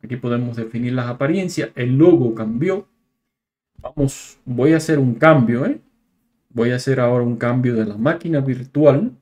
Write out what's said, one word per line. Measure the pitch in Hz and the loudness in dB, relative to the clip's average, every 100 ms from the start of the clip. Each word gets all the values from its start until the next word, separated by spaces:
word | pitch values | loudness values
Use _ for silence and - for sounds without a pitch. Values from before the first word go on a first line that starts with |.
Aquí | 113 123 | -12 -8
podemos | 123 120 120 117 | -4 -4 -4 -8
definir | 113 117 123 | -8 -6 -4
las | 127 120 | -4 -6
apariencias. | 123 139 190 180 - - | -4 -2 -2 -4 -6 -8
El | - 123 131 | -4 0 4
logo | 175 147 120 110 | 6 6 2 -2
cambió. | 110 120 175 190 - _ _ _ _ _ _ _ _ _ | -4 -2 -2 -2 -6 _ _ _ _ _ _ _ _ _
Vamos, | - - 135 - - - | -12 -4 -4 -4 -20 -18
voy | - 120 139 | -8 0 2
a | 160 | 2
hacer | 160 147 | 2 0
un | 131 110 | 0 2
cambio, | 160 156 113 120 180 | 4 4 4 0 -2
¿eh? | 302 _ _ _ _ _ _ _ | -6 _ _ _ _ _ _ _
Voy | 117 117 | -2 -2
a | 127 | -2
hacer | 135 131 | -2 0
ahora | 120 123 | 2 2
un | 120 113 | 0 -2
cambio | 120 127 127 117 | -2 0 0 0
de | 107 | -2
la | 104 | -2
máquina | 131 170 170 151 | -2 -2 -2 -2
virtual | 135 127 123 147 151 135 233 - | -2 -6 -6 2 4 4 0 -8